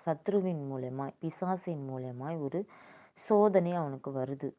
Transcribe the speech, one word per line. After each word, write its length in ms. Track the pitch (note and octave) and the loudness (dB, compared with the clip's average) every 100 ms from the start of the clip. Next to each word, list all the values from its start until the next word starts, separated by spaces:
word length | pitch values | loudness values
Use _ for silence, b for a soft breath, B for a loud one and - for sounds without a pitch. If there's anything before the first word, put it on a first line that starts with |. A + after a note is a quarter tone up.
| - | -4
சத்ருவின் 560 | D3+ - G3+ F#3 D#3+ C#3 | -2 0 2 2 -2 -4
மூலயமா, 400 | C3 B2+ C3 C#3 - | -4 -6 -6 -8 -6
பிசாசின் 720 | E3 - F#3 F#3 F#3 D3+ C3+ | -8 -4 -4 -4 -4 -6 -6
மூலயமா 500 | C3 B2+ B2 C#3+ E3 | -6 -8 -8 -6 -4
ஒரு 260 | C#3 E3 G#3+ B B B B | -4 -4 -6 B B B B
சோதனை 580 | B - G#3 G#3 F#3+ F3 | B 4 6 8 6 4
அவனுக்கு 380 | F3 D3 C3+ C#3 | 0 -2 -4 -6
வருது. 420 | C3+ C3 C#3 C#3 | -4 -4 -4 -8